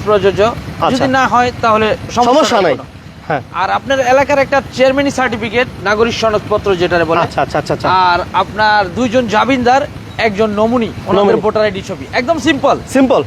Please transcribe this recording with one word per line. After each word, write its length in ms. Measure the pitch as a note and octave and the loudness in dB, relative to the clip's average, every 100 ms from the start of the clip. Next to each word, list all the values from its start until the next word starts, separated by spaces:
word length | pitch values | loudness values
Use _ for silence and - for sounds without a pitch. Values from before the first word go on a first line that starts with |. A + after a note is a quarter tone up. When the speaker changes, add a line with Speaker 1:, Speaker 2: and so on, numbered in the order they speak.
| G3 | 0
Speaker 1:
প্রযোজ্য। 360 | G#3 F#3+ F3 | 2 2 2
Speaker 2:
আচ্ছা। 460 | G#3+ C4+ - - E3 | 0 0 -8 -4 0
Speaker 1:
যদি 160 | B3 B3 | 0 2
না 160 | C4 B3+ | 2 2
হয়, 240 | A#3 B3 B3 | 2 0 0
তাহলে 260 | A#3 G#3+ A3 F3+ - | 0 2 2 -2 -4
সমস্যা 220 | A3+ A#3+ | 0 2
Speaker 2:
সমস্যা 220 | C#4 D4+ A3+ | 4 4 2
Speaker 1:
নাই 80 | |
Speaker 2:
নাই। 100 | F3 | 2
Speaker 1:
কোনো। 120 | C3 C3 - - - - | 0 -6 -18 -20 -14 -6
Speaker 2:
হ্যাঁ। 140 | D3 - | -6 -6
Speaker 1:
আর 160 | D#3+ F#3+ | -6 -2
আপনার 300 | G3+ G#3+ C4+ | -2 -2 0
এলাকার 400 | B3 C4 C#4 C#4+ | 2 2 2 2
একটা 220 | C4 C#4 - - | 2 0 -2 0
চেয়ারম্যানি 360 | C4 C4+ C#4+ | 2 2 0
সার্টিফিকেট, 560 | B3+ B3+ A3+ A3+ A3+ B3 - | -2 -2 -2 -4 -2 -4 -4
নাগরিক 300 | F#3+ G#3+ A#3 | -2 0 0
সনদপত্র 600 | - A3 G#3 - G3+ G3 F3+ | 0 0 0 -2 -2 0 0
যেটা 300 | E3+ F3 D#3+ | 2 0 2
বলে। 140 | E3 | 0
Speaker 2:
আচ্ছা, 220 | E3 - | 0 -2
আচ্ছা, 160 | C#3 D#3 | -2 -2
আচ্ছা, 160 | C#3+ | -2
আচ্ছা। 160 | C#3+ D3 | -2 0
Speaker 1:
আর 300 | F#3 F3+ F3 F3+ | 2 2 0 -2
আপনার 480 | - F#3 F#3+ G#3+ G#3 F#3+ F3 | -2 -2 0 2 2 0 -2
দুইজন 320 | B3 A#3+ A#3+ | -2 0 0
জামিনদার, 540 | G#3+ A3+ C4+ A#3+ C4 D4 - - - | 2 2 2 2 2 0 -8 -12 -4
একজন 320 | A3 F#3+ A3 | -2 0 -2
নমুনি, 400 | G#3 A3 B3 G#3+ - - | 0 0 0 -2 -6 -2
ওনাদের 80 | G3 | 2
Speaker 2:
নমুনি। 260 | G3+ - | 4 2
Speaker 1:
ভোটার 220 | G#3 G#3+ | 0 0
আইডি 180 | G#3+ G3 F#3+ | 0 -2 -8
ছবি। 180 | E3+ C3+ | -10 -6
একদম 240 | A3 B3 E4 | -4 -2 0
সিম্পল। 360 | B3 D4 C4+ D#3 - | 0 0 0 0 0
Speaker 2:
সিম্পল। 280 | B3+ C4 A3+ | 2 4 2